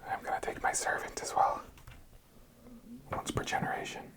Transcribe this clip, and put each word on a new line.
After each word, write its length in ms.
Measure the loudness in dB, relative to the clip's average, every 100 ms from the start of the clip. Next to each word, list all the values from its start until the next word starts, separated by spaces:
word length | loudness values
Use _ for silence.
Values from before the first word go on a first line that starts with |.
| -2
I'm 140 | -2
gonna 160 | 0 0
take 200 | 0 2
my 80 | 2
servant 500 | 4 2 2 0 -4
as 140 | 0
well. 260 | 6 6 6 -4 -14 -16 -16 -16 -20 -20 -20 -20 -20 -18 -16 -14 -14 -4
Once 200 | -4 0
per 120 | 0
generation. 600 | 2 2 2 0 -2 -6 -10